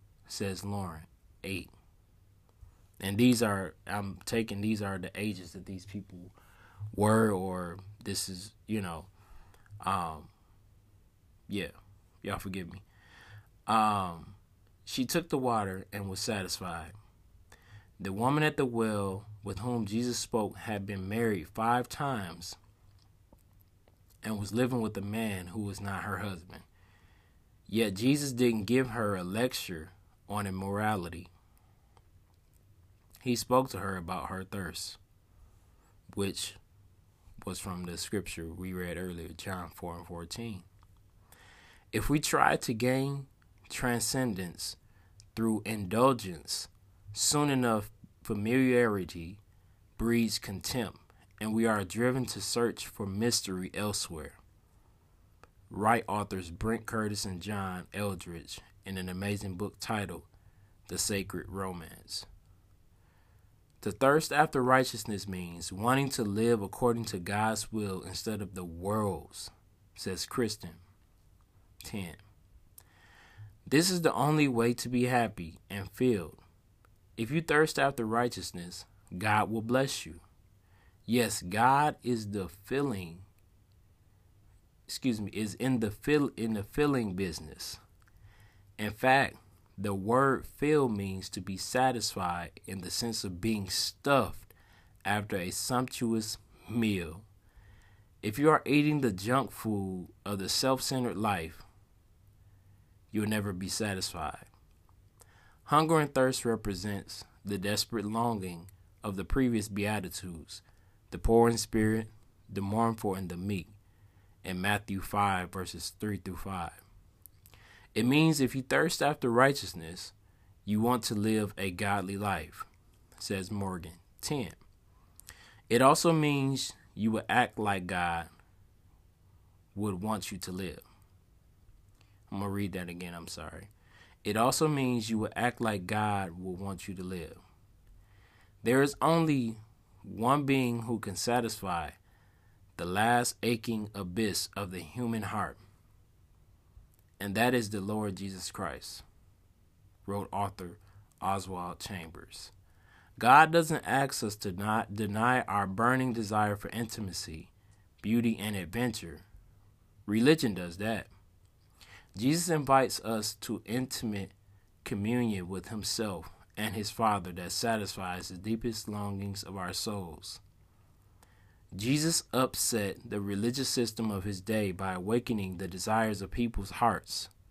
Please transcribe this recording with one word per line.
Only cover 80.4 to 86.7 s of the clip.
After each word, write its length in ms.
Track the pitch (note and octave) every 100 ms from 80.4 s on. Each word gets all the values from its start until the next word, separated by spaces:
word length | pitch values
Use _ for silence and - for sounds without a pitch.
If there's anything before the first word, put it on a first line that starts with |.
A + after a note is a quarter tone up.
| - _ _ - - -
Yes, 380 | - A#2+ A2 -
God 540 | F2+ G#2 B2 C#3 D3+ -
is 260 | A#2+ A#2 G#2+
the 180 | G2+ F2+
filling, 760 | - - C3+ C#3+ G2 E2+ F2 G2 _ _ _ _ _ - _ _ _ _ _ - - _ _ -
excuse 340 | - C3 G#2+
me, 100 | G2+
is 220 | G2+ G#2+
in 260 | - C3 B2
the 100 | G#2+
fill, 400 | - - D3 C#3+ -
in 180 | A2+
the 80 | G#2+
filling 520 | G2+